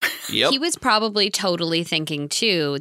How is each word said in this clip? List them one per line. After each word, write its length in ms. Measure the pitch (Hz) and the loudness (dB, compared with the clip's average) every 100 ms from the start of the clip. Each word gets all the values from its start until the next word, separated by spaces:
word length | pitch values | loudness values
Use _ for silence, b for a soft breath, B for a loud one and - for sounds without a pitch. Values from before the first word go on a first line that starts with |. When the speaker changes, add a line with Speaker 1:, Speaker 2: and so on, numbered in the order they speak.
Speaker 1:
<laughs> 80 | - - - | -6 -6 -4
Speaker 2:
Yep. 220 | 104 131 | 2 2
Speaker 3:
He 80 | 269 | 2
was 160 | 330 330 | 0 -2
probably 520 | 262 214 220 208 190 | 2 2 2 0 0
totally 540 | - 196 175 165 165 | 0 0 0 0 0
thinking, 460 | 170 165 156 151 147 | 0 -2 -2 -4 -4
too, 500 | - 233 180 147 143 | 0 2 2 0 -2